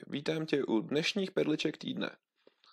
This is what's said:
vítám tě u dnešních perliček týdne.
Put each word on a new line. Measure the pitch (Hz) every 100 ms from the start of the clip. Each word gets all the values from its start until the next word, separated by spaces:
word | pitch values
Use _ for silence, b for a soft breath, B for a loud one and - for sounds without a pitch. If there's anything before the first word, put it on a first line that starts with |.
| -
vítám | 139 147 160 160
tě | 147
u | - 110
dnešních | 170 143 175 - 190
perliček | - 151 156 160 -
týdne. | - 127 90 - _ _ b b b